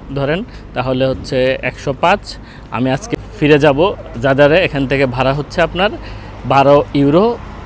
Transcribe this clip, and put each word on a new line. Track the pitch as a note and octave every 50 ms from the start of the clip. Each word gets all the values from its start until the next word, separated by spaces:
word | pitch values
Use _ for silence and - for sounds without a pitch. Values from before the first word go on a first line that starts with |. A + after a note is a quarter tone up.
| - - C#3
ধরেন, | C#3 C#3 C#3 D3+ F3+ A#3+ - - - - - -
তাহলে | B2 B2 C3 C3 B2+ C3
হচ্ছে | C3+ C3 C3 - - C#3+ C3 C3 C3 C3 - -
একশো | B2+ - - - D3 C3+ -
পাঁচ। | - E3+ G3 A3 - - - - - - - - - -
আমি | - A2 B2+ C3
আজকে | C3 C3 - - - D3 - - - -
ফিরে | D#3 C#3+ D3+ D3
যাব | C#3 D#3 C3+ C#3 E3+ G3+ G3 - - - - A#2+ A2+
জাদারে, | C3+ C3+ C3 D3 C#3+ D3+ F#3 F#3
এখান | D3 - C#3 C#3
থেকে | B2+ D3 C3+ C#3
ভাড়া | B2+ A#2+ B2+ C3 C3 C3+
হচ্ছে | D3 C#3+ - - - E3
আপনার | D#3+ - F3 F#3+ A3 E4+ D#4+ - - - - - - - - -
বারো | B2+ C3 C#3 C3+ C#3 C#3+ D3 - - -
ইউরো | C#3+ C#3 C#3 C#3+ F3 G#3 A#3 A#3+ - - - - - -